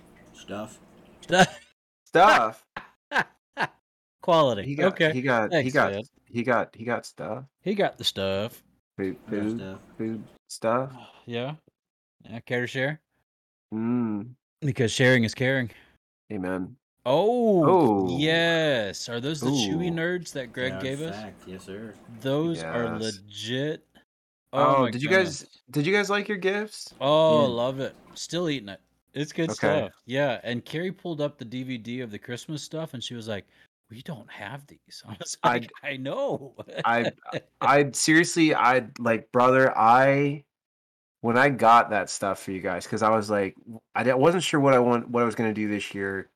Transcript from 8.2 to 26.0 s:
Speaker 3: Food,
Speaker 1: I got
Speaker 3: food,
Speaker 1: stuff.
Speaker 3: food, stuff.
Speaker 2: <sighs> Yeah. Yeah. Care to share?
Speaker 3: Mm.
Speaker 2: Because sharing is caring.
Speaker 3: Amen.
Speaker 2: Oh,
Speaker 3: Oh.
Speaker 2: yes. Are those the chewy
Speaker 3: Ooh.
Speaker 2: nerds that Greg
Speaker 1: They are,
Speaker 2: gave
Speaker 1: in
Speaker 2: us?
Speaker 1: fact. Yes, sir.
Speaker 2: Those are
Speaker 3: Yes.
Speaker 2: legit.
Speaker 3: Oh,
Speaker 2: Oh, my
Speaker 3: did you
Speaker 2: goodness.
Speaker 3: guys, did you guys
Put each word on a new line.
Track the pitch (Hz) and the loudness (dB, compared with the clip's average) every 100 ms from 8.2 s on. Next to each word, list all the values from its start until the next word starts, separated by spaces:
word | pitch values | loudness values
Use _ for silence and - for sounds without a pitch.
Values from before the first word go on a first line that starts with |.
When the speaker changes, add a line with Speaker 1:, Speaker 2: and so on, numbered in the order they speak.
| 95 98 110 - _ _ _ - | -4 -4 -6 -10 _ _ _ -8
Speaker 3:
Food, | 95 90 - | -8 -8 -8
Speaker 1:
I | |
got | 107 | -4
Speaker 3:
food, | 107 113 | -4 -6
Speaker 1:
stuff. | 95 98 - - | -10 -16 -18 -10
Speaker 3:
food, | 113 110 - _ _ | -8 -8 -12 _ _
stuff. | - 113 123 135 127 - | -6 -2 -2 -4 -12 -20
Speaker 2:
<sighs> | _ - | _ -12
Yeah. | 117 131 151 _ _ _ _ _ _ | -8 -8 -10 _ _ _ _ _ _
Yeah. | - 117 | -18 -16
Care | - 123 | -6 -4
to | 117 | -4
share? | 135 135 156 _ _ _ _ _ _ _ | -2 -4 -4 _ _ _ _ _ _ _
Speaker 3:
Mm. | 110 113 123 113 104 120 123 _ _ | -6 -2 0 -2 -4 -8 -16 _ _
Speaker 2:
Because | 143 123 113 | -4 -2 -2
sharing | - 127 127 | 2 2 4
is | 110 - | 0 -2
caring. | 127 135 120 - _ _ _ _ - | -4 -2 -6 -12 _ _ _ _ -12
Speaker 3:
Amen. | 107 90 92 92 - _ _ 123 | -8 -6 -6 -8 -14 _ _ -2
Speaker 2:
Oh, | 147 208 247 226 185 151 185 131 101 92 | 0 2 2 2 4 4 6 4 4 0
Speaker 3:
Oh. | 87 | 0
Speaker 2:
yes. | 156 165 170 165 156 123 101 87 - | 0 2 2 2 0 0 -2 -8 -8
Are | 120 | -6
those | 135 160 | -6 -4
the | 123 | -2
chewy | 139 104 160 175 | 0 0 -2 -2
Speaker 3:
Ooh. | |
Speaker 2:
nerds | 165 170 180 160 | -2 -4 -4 -8
that | 143 120 | -12 -10
Greg | 120 127 | -6 -6
Speaker 1:
They | 131 | -4
are, | |
Speaker 2:
gave | 131 139 | -6 -8
Speaker 1:
in | 165 | -8
Speaker 2:
us? | 107 | -10
Speaker 1:
fact. | 107 90 92 | -14 -18 -18
Yes, | 92 95 | -16 -14
sir. | 101 113 98 - 113 | -14 -14 -18 -20 -8
Speaker 2:
Those | 135 143 165 156 | -2 0 -2 -4
are | 82 120 117 | -6 -4 -4
Speaker 3:
Yes. | 85 | -4
Speaker 2:
legit. | 110 101 104 101 107 127 147 165 _ _ _ _ _ _ _ | -6 -8 -14 -12 -8 -4 -4 -8 _ _ _ _ _ _ _
Speaker 3:
Oh, | 135 131 139 | 2 4 4
Speaker 2:
Oh, | |
my | 120 | 2
Speaker 3:
did | 123 | 0
you | 156 | 2
Speaker 2:
goodness. | 190 175 143 | 2 2 -4
Speaker 3:
guys, | - _ _ | -14 _ _
did | 143 147 | -2 2
you | |
guys | 208 | 2